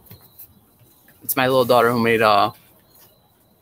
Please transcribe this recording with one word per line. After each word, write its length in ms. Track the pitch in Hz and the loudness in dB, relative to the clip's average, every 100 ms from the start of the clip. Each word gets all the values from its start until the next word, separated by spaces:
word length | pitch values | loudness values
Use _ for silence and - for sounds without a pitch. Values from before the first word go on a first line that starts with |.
| _ - _ _ - _ _ _ _ _ _ _ | _ -20 _ _ -20 _ _ _ _ _ _ _
It's 120 | - - | -10 -2
my 100 | 127 | 0
little 180 | 131 | 0
daughter 260 | 120 123 117 | 2 2 2
who 80 | 120 | 0
made, 220 | 113 113 | -2 0
uh, 300 | 110 104 104 - _ _ _ _ _ _ _ _ _ _ | 0 0 -2 -6 _ _ _ _ _ _ _ _ _ _